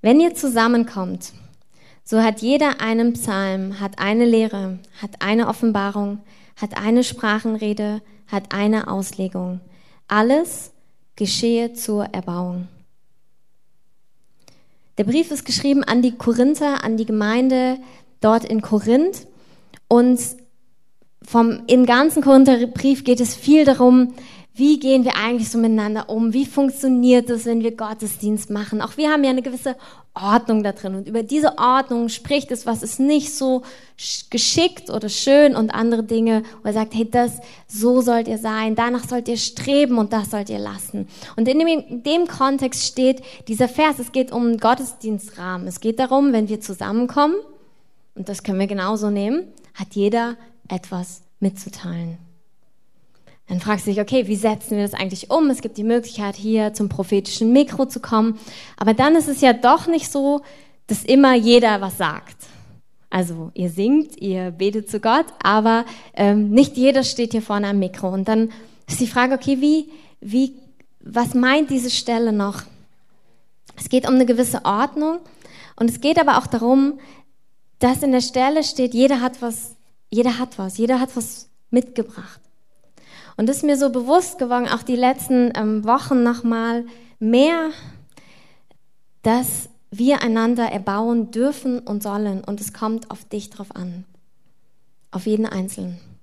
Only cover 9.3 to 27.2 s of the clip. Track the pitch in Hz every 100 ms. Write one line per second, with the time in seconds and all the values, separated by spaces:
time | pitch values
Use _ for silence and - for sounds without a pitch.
9.3 | 185 180 185 - - - - - 208 226
10.3 | 285 339 - - _ - - - - 202
11.3 | - 233 233 233 233 - 208 202 196 185
12.3 | 175 180 180 180 - - - - - -
13.3 | - - - - - - - _ - -
14.3 | - - - _ _ _ - 208 262 330
15.3 | 294 - - 285 277 - 240 247 240 -
16.3 | 233 254 302 294 277 - 220 220 214 208
17.3 | 233 262 262 254 262 254 - - _ 214
18.3 | 226 233 220 - 214 208 247 339 403 -
19.3 | - - - - - - 233 247 247 -
20.3 | - - - - - - - - - -
21.3 | 233 233 - - 254 247 240 302 311 277
22.3 | 269 269 247 240 240 269 269 - 240 240
23.3 | - - 302 285 262 247 254 247 - -
24.3 | - - - 277 294 262 262 247 - 214
25.3 | 240 220 233 226 220 208 214 - 220 226
26.3 | 226 269 - 277 262 269 254 247 247